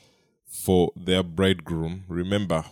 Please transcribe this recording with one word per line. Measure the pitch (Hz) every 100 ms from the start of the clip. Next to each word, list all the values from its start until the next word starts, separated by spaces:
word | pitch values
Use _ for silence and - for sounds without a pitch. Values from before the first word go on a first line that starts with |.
| _ _ _ _ -
for | - - 92 85 -
their | 87 92
bridegroom, | 90 82 95 92 80 82 80 92 92
remember | 85 90 101 95 82 80